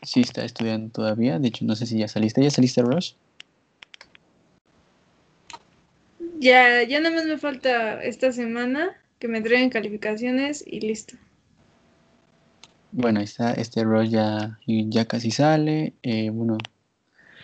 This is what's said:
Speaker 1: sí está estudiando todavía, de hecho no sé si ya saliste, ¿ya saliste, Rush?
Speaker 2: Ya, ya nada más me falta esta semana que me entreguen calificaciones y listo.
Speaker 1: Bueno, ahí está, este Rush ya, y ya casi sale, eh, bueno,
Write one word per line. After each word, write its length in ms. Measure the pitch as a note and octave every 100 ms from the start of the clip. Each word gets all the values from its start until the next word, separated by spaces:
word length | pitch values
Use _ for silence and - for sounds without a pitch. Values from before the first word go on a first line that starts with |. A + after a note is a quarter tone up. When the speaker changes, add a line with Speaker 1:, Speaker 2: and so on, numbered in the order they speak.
Speaker 1:
sí 200 | - B2+
está 220 | B2 -
estudiando 460 | A#2 - A2+ A2 A2
todavía, 460 | - A2 G#2+ A#2+ D#3+
de 120 | B2+
hecho 140 | -
no 120 | A2+ G#2+
sé 100 | A2+
si 140 | A2
ya 80 | G#2+
saliste, 340 | G#2+ A2 C3
¿ya 80 | C#3+
saliste, 320 | C#3+ B2+ -
Rush? 300 | A#2+ D#3+ - - _ _ - _ _ _ - - - _ _ _ _ _ _ _ _ _ _ _ _ _ - - _ _ _ _ _ _ E4+ E4
Speaker 2:
Ya, 420 | B3+ B3+ B3 A#3+
ya 160 | A#3 D4
nada 160 | E4 E4
más 100 | D#4+
me 120 | D4+
falta 640 | D4 C4+ C4 A#3+ A3 -
esta 280 | - A3 C4
semana 640 | B3 A#3 A#3 B3 C#4 F#4 - _ _
que 80 | A#3
me 100 | A3+
entreguen 320 | A3 B3 B3+
calificaciones 960 | A#3 G#3+ G#3 G#3+ G#3+ B3 B3+ C#4 D4 -
y 140 | G#3+
listo. 360 | G#3+ A3 - - _ _ _ _ _ _ _ _ _ _ _ _ _ _ - _ _
Speaker 1:
Bueno, 280 | - A#2+ G#2
ahí 60 | G#2
está, 280 | - A#2
este 300 | - A#2 A2+
Rush 260 | A2 A2 A2+
ya, 480 | A2 G#2+ G#2+ G#2+ G#2+ -
y 240 | A2 A2
ya 160 | A2+ A2+
casi 240 | A#2+ A#2
sale, 640 | A2 D3+ D#3 D3+ D#3 D#3 -
eh, 300 | A#2+ A2 A2
bueno, 260 | A2+ A2+ A2 A2 _ _ _ _ _ _ -